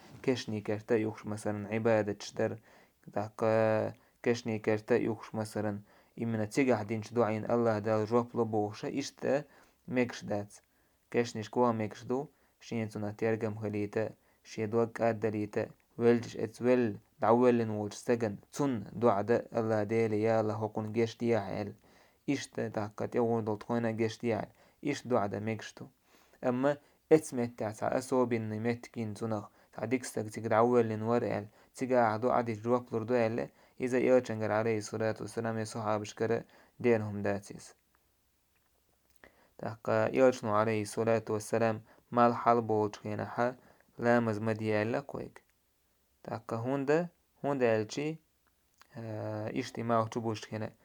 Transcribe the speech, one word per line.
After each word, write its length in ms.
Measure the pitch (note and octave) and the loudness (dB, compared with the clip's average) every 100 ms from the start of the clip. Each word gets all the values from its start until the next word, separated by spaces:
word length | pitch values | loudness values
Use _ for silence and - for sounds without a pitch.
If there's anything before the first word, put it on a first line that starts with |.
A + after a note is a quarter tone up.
| - - | -18 -4
Keshni 420 | - B2 - G#2+ | 0 0 -2 -6
kerta 340 | G#2 G#2+ - A#2 | -4 -4 0 0
yukhsh, 260 | A2 G#2+ | 0 -4
مثلًا 460 | G#2+ G#2 G#2+ G#2 G2 | -8 -6 -4 -4 -2
ibadat 520 | A2 A2+ A2 G2+ G2 | 0 4 4 2 -2
shtar. 360 | - - A2 G#2+ - - _ _ - | -6 -2 -2 -2 -12 -20 _ _ -8
Taka 840 | G#2 G#2+ - A2+ A2 A2 A2 G#2+ G#2+ _ _ | -6 -6 -2 2 4 4 2 0 -6 _ _
keshni 400 | A#2+ A#2+ A#2 A2 | 0 0 0 -2
kerta 380 | A2+ G#2+ - A#2+ | 0 0 2 2
yukhsh, 320 | A2 A2 - | 2 -2 -6
مثلًا 460 | A2 A2 G#2+ G#2 G2+ - - _ - | -6 -4 -4 -4 -4 -10 -20 _ -8
imna 300 | A#2 A2 G#2+ | -4 -2 0
tsiga 280 | - C3 A2 | 2 2 2
hadinch 360 | G#2+ A2+ G#2 | 0 -6 -2
duayin 340 | A2+ G#2+ A2 G#2+ | 2 2 0 0
Allah 320 | A#2+ A#2 G#2+ | 2 2 2
dal 240 | G#2+ A2 G#2+ | 2 0 2
jwap 280 | A#2+ A#2+ | 2 2
lo 100 | A#2 | 0
bohsha 460 | A2+ A2 G#2 G#2+ C#3+ | 0 0 -2 -4 -6
ishta 540 | C3+ C#3 - A#2+ C3+ D3+ - _ _ - | -6 -6 -6 -2 0 -2 -14 _ _ -4
megsh 380 | B2+ A#2+ - - | 0 0 -2 -6
dats. 340 | G#2 G2+ - _ _ _ _ _ | -6 -6 -14 _ _ _ _ _
Keshnish 380 | A#2+ A#2 A2+ G#2+ | -2 0 -4 -4
kwa 220 | B2 B2 | 2 2
megsh 320 | A2 G#2+ - A#2 | 2 -2 -6 -6
do, 200 | B2+ D3+ _ _ _ | -4 -4 _ _ _
shin 300 | - A#2 A2 | -8 -6 -4
tsuna 240 | A2 G#2 | -6 -8
tergam 420 | G2+ A2+ A2+ A2 G#2 | -2 0 0 -2 -4
halita, 480 | G#2+ G#2 G#2 A2+ G#2+ - _ _ | -4 -2 -2 -2 -2 -6 _ _
shi 240 | - - G#2+ | -14 -6 0
dua 200 | A#2 A2+ | 2 0
kad 340 | - A2+ G#2+ | 2 0 2
dalita, 480 | A2 G#2+ G#2 A2+ G#2+ - _ - | -2 -2 -2 -4 -6 -8 _ 2
welj 380 | A#2 A#2+ A2+ G#2+ | 4 4 2 -6
ets 240 | A2 - | -6 -2
wel, 380 | A#2+ B2+ A#2 G2+ - _ | 2 4 4 -2 -12 _
dawelin 500 | G#2+ A#2 B2 A#2+ A2+ G#2+ | 4 6 6 4 2 -2
woj 140 | G#2 | -6
sagan, 440 | - - A#2 A2+ G2+ - | -6 -2 0 0 -4 -8
tsun 380 | - C#3+ A#2 G2+ | -2 0 0 -6
dua 300 | - A#2 G2+ | 0 2 4
da 200 | G#2 A#2+ - | 2 0 0
Allah 320 | A#2 A2+ A2 G#2 | -2 0 0 2
dele 320 | A2+ A2+ G#2+ | 2 2 2
ya 200 | A2 A2+ | 2 2
Allah 180 | A2 G#2+ | 2 -2
hokun 340 | G#2+ A2 G#2+ | -4 -4 -4
gesh 240 | A2 A2+ - | 0 0 0
diya 300 | A#2+ A2+ F#2+ G2+ | 0 0 0 -6
el. 140 | G2+ - _ - - _ - | -6 -10 _ -20 -20 _ -4
Ishta 440 | C3+ - - A#2 | -4 -4 -6 -4
takat 440 | A2 G#2 - A2 | -4 -6 -6 -4
ya 80 | B2 | 0
wondol 360 | A#2 A#2 A2 G#2 | 2 2 0 -4
tkhona 340 | - A#2 A#2 | -2 -2 0
gesh 260 | A2 A2+ A2 | 0 -2 -2
diya 240 | A#2+ G#2+ | -2 -2
el. 80 | - _ _ _ | -4 _ _ _
Ish 200 | - D3 | -6 -6
dua 260 | A#2+ A#2+ G2+ | 0 2 2
da 100 | G#2 | -2
megsh 360 | G#2+ A2 - - | -4 -6 -8 -16
do. 120 | C3 _ _ _ _ _ | -20 _ _ _ _ _
Amma 320 | B2+ B2 C#3 C#3+ - _ _ | -2 2 2 0 -6 _ _
ets 240 | D#3 D#3 | 4 4
metta 400 | B2+ A#2 - A2 | -4 -4 -4 -8
sa 140 | G#2 A2+ | -4 -2
aso 380 | C3 A#2+ B2+ B2 | -2 0 2 2
bin 220 | A#2 A2 | 0 -2
ni 100 | G#2+ | -4
metkin 560 | A#2 A#2+ - - A2 | -2 -4 -6 -8 -8
tsunakh, 320 | G#2 A2+ G#2+ G2+ - _ | -6 -4 -4 -6 -16 _
sa 120 | - A2 | -10 -2
dik 180 | B2+ | -2
sag 240 | B2+ - G#2+ | -2 -6 -8
tsig 200 | G#2+ A2 | -6 2
dawelin 580 | A2 A#2+ B2 A2 G#2+ A2 | 4 6 6 4 0 0
war 160 | A#2+ | 0
el, 240 | G#2+ G#2+ G#2 - _ | 0 -2 -6 -14 _
tsiga 380 | - B2+ B2+ A2+ | -8 0 2 4
adu 160 | G#2+ B2 | 2 2
adi 260 | B2 A#2 G#2+ | 2 0 -4
jwap 340 | A2+ B2 B2 | 0 0 0
lor 140 | A2+ | -4
do 100 | A2 | 0
el, 340 | B2 A2+ A#2+ C#3 - _ - | 0 2 0 -6 -10 _ -6
iza 200 | C3 B2+ | -2 2
ilchangar 520 | B2 B2+ B2+ A2 G#2+ | 6 4 4 -2 0
alayhi 320 | G#2 A2+ A2 | 0 2 0
salatu 400 | G2+ G#2+ A2 G#2+ | -2 -2 -2 -2
wassalam 360 | A2 - A2+ A2+ | -6 -6 -4 -4
ya 80 | A2 | -6
sahabish 480 | B2 G#2+ G#2+ G#2 | -6 -2 -2 -4
kara 280 | - A2+ A#2 - - _ - | -4 -2 -2 -4 -16 _ -2
den 220 | A#2+ A2+ | 2 2
hum 200 | G#2+ G2+ | 2 -4
datsis. 520 | G2+ G2+ - - - - _ _ _ _ _ _ _ _ _ _ _ _ _ _ - _ _ - | -2 -4 -6 -16 -20 -20 _ _ _ _ _ _ _ _ _ _ _ _ _ _ -20 _ _ -12
Taka 520 | - A2 - A2 A2 | -10 -6 -2 0 2
ilchnu 400 | C3 C3 B2+ A2+ | 4 4 4 2
alayhi 340 | G#2 A2 A2 | 2 2 0
salatu 500 | G2+ - A2+ A2+ G#2+ | -2 -2 2 2 0
wassalam 460 | G#2+ - A2+ A2+ A2 - - _ | -4 -2 0 2 0 -8 -20 _
mal 220 | A#2+ A#2+ | 4 4
hal 280 | A#2+ A#2 A#2+ | 4 4 4
bolch 380 | A2 A2 G#2+ - | 2 2 0 -2
kena 220 | A2 G#2 | -8 -6
ha, 300 | G#2+ - A#2+ B2+ - _ _ - | -6 -2 -4 -4 -14 _ _ -2
lamaz 420 | A#2+ A#2+ A2+ G#2 | 2 4 4 0
madiya 440 | A2+ G#2+ A2 G#2+ | -2 -2 0 2
la 180 | G#2+ C3+ | 2 -2
kwek. 420 | C#3 B2 B2 - - _ _ _ _ _ _ _ | -6 -10 -12 -14 -20 _ _ _ _ _ _ _
Taka 320 | - A2 - A2+ | -10 -10 -6 -6
hunda, 520 | A#2+ C#3 C3+ D#3 F3 - _ _ | -2 -2 2 2 2 -8 _ _
hunda 260 | C#3 C#3 A#2+ | -4 2 4
elchi, 520 | A2 G#2+ - D3+ D#3+ _ _ _ _ _ _ - A#2+ | 2 0 -4 -6 -6 _ _ _ _ _ _ -20 -14
eh, 520 | A2+ G#2+ G#2+ G#2+ G#2+ | -10 -8 -6 -6 -4
ishti 300 | C3 A#2+ - | -4 -6 -6
ma 180 | A#2 A#2 | 2 2
uchu 180 | A2 B2 | 2 -2
bush 220 | A2+ G#2+ | -4 -4
kena. 300 | - A2 A2 - | -6 -8 -8 -10